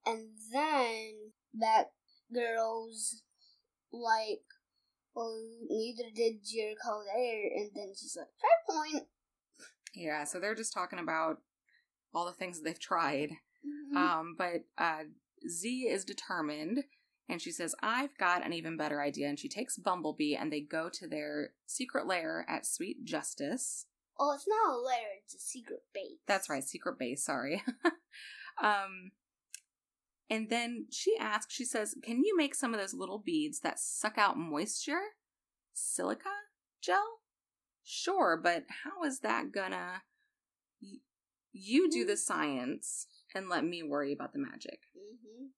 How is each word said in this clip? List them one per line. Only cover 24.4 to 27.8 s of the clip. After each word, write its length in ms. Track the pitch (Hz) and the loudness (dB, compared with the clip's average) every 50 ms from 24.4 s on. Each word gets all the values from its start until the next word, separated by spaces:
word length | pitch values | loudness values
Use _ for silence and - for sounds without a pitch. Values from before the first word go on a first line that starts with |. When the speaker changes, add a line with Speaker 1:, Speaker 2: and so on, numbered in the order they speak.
| - | 0
Speaker 1:
not 260 | 381 427 440 453 370 | 2 4 6 6 4
a 60 | 262 240 | 4 2
lair, 380 | 240 262 254 233 226 214 196 202 | 0 0 0 0 0 -6 -10 -12
it's 120 | _ - - | _ -18 -14
a 40 | - | -8
secret 400 | - - - 254 226 - - - _ _ | -8 -8 -8 -8 -8 -10 -10 -10 _ _
base. 260 | _ - - - - - _ | _ -8 -8 -8 -12 -10 _
Speaker 2:
That's 220 | - 202 190 - - | 2 2 2 2 0
right, 140 | 147 135 - | -2 -2 -2
secret 340 | - - 180 - 180 - - | -4 -6 -4 -4 -4 -4 -2
base, 260 | 131 120 131 143 - | -2 -2 -2 -2 0
sorry. 380 | - 143 127 123 - 170 196 - - - _ | 0 0 -2 0 -2 -2 -2 -2 -4 -4 _